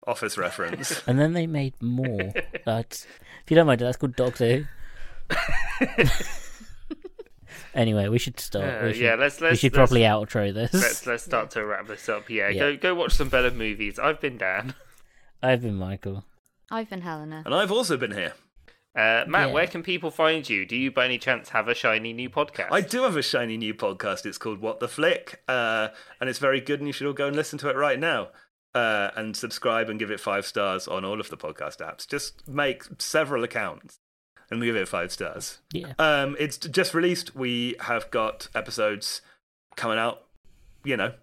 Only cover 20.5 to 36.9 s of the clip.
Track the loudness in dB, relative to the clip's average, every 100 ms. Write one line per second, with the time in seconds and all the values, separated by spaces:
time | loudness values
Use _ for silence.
20.5 | -2 -2 -2 -2 2 0 0 0 -2 0
21.5 | -2 0 0 2 0 -2 -8 -6 -2 -2
22.5 | -2 0 0 0 0 0 0 0 0 -2
23.5 | -4 -6 -2 -4 -2 -4 -4 -6 -8 -8
24.5 | -6 -6 -4 -6 0 2 2 -4 -16 -4
25.5 | 0 2 0 -2 -6 -20 -6 -4 0 2
26.5 | 2 0 -4 -2 -4 -4 -2 -2 -2 -4
27.5 | -4 -4 0 0 2 0 -2 -4 -12 _
28.5 | _ _ 0 2 2 0 -2 -6 -6 -8
29.5 | -4 0 0 0 -2 -4 -4 -2 -2 -2
30.5 | -2 0 -2 -4 -6 -4 -6 -6 -10 -10
31.5 | -8 -10 -10 -12 -12 -8 -6 -8 -12 -10
32.5 | -2 -2 -2 -10 -10 -2 0 2 0 -2
33.5 | -2 -6 -8 -18 -20 _ _ _ _ _
34.5 | -2 0 0 0 -2 -4 -6 -8 -8 -12
35.5 | -14 _ -10 -10 2 4 4 2 -2 -4
36.5 | -4 -4 0 2